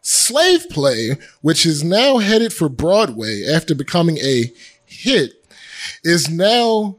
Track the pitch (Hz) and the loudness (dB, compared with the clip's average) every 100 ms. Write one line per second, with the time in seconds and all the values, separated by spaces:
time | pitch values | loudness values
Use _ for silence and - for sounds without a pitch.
0 | - - - 262 359 349 349 151 139 113 | -2 -2 0 2 4 2 0 0 0 0
1 | 113 139 - _ 147 160 165 147 160 202 | -4 -4 -8 _ 0 2 0 0 0 2
2 | 277 254 202 220 226 - 156 120 160 202 | 2 2 2 2 0 -2 -4 -2 2 2
3 | 196 110 110 104 117 160 160 143 131 175 | 0 -4 -6 -6 -2 -2 0 -4 -2 0
4 | 170 156 135 127 117 - - _ _ - | 0 0 0 0 -2 -8 -20 _ _ -6
5 | 247 240 131 _ _ - - - - - | 0 0 0 _ _ -20 -20 -16 -16 -8
6 | 160 170 139 165 196 240 233 220 208 | -2 0 0 0 2 2 2 0 -4